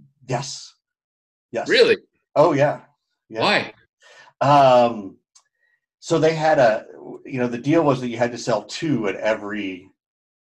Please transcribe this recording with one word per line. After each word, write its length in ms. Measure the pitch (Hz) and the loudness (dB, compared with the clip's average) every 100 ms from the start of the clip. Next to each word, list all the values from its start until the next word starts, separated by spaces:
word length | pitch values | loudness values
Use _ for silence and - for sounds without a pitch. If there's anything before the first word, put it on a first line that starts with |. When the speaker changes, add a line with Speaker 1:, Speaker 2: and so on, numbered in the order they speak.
| _ _ 123 | _ _ -8
Speaker 1:
Yes. 460 | 135 - - - _ _ _ _ _ _ _ _ | -8 -8 -14 -18 _ _ _ _ _ _ _ _
Yes. 180 | 113 - | -8 -2
Speaker 2:
Really? 280 | 226 185 107 _ _ _ 135 | 2 2 2 _ _ _ 2
Speaker 1:
Oh, 180 | 165 | 2
yeah. 280 | 139 143 - _ _ _ _ _ | 4 0 -2 _ _ _ _ _
Yeah. 120 | 110 | -4
Speaker 2:
Why? 320 | 175 185 95 - _ _ _ - - - | 0 0 -4 -14 _ _ _ -20 -20 -4
Speaker 1:
Um, 760 | 131 143 135 123 120 110 95 - _ _ _ _ _ _ _ _ | 2 6 6 6 4 0 -14 -18 _ _ _ _ _ _ _ _
so 200 | - 165 | -4 0
they 140 | 156 | 0
had 260 | 160 156 156 | 0 0 4
a, 260 | 120 107 - - - - - | 4 2 -6 -20 -18 -18 -10
you 140 | 131 | -4
know, 80 | 120 | -4
the 100 | 120 | -4
deal 260 | 131 165 | 0 2
was 180 | 147 131 | 2 0
that 80 | 123 | -2
you 80 | 110 | -4
had 140 | 120 | -4
to 40 | 120 | -4
sell 260 | - 107 | -4 -4
two 440 | - - 160 123 101 | -4 -8 -4 -2 -4
at 80 | 95 | -4
every, 720 | 107 104 101 104 95 90 92 _ _ _ _ _ | -4 -4 -6 -10 -10 -12 -18 _ _ _ _ _